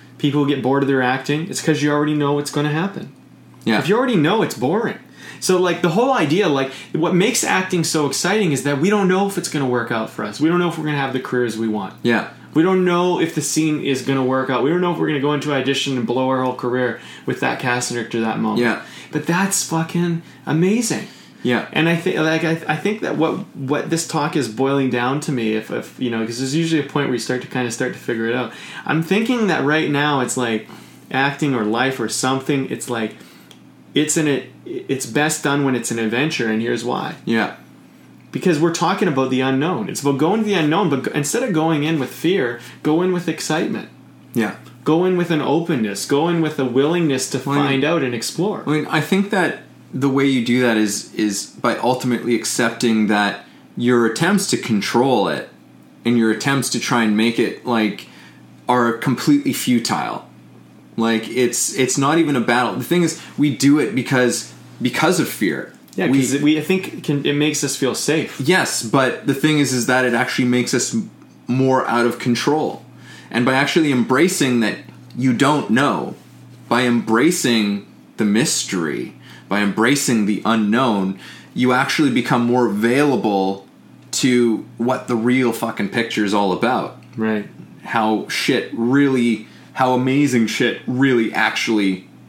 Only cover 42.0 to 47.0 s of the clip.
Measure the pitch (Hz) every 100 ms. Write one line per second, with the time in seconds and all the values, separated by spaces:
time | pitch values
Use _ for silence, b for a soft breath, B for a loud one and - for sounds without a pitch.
42 | 123 - 165 190 120 120 B B 151 160
43 | 185 175 165 - - 160 208 - - -
44 | - - - 117 104 - - - 143 165
45 | 185 180 170 156 123 156 170 139 107 101
46 | - 143 170 170 156 151 127 120 147 175